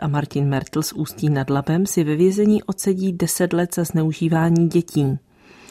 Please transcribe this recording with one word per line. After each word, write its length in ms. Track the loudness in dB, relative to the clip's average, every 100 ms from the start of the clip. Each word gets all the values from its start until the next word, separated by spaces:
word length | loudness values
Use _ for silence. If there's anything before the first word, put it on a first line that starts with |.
a 80 | -4
Martin 400 | -2 -2 -2 0
Mertl 340 | 0 -2 -4
z 100 | -4
Ústí 380 | -6 -8 -2 0
nad 200 | 0 0
Labem 360 | -2 0 0 0
si 180 | 0
ve 120 | 0 2
vězení 460 | 2 4 2 2
odsedí 500 | 0 -4 -2 -2 -2
deset 400 | -2 -4 -2 0
let 220 | 0 -2
za 100 | -2
zneužívání 840 | -2 0 -2 0 0 2 2 4 4
dětí. 500 | 2 0 0 0 -2 -8 _ _ -20 -20